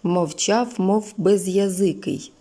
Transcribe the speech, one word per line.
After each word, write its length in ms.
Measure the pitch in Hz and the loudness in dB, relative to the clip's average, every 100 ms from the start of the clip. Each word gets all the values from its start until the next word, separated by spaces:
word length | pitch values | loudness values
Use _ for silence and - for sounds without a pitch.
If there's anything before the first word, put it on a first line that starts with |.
мовчав, 640 | - 180 160 - - 214 240 240 | 0 0 0 -2 0 0 0 -2
мов 340 | 190 214 208 - | 0 0 -2 -2
безязикий. 1160 | 165 202 185 185 196 185 190 - - - - _ | 2 2 2 0 0 2 0 0 -4 -6 -8 _